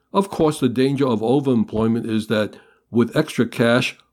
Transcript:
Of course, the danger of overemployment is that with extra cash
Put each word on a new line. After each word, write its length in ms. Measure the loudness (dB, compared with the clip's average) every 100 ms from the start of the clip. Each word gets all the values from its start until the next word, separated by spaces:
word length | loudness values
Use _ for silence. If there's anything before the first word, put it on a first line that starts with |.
| _
Of 160 | -2 -2
course, 300 | 0 0 2
the 100 | -2
danger 380 | 0 0 0 0
of 140 | 0
overemployment 840 | 0 0 2 0 0 -2 0 -2 -2
is 220 | -4 -2
that 280 | -2 -2 -6 _ _ _
with 240 | 0 0 0
extra 320 | -4 -2 -2
cash 500 | 0 2 2 0 -8 _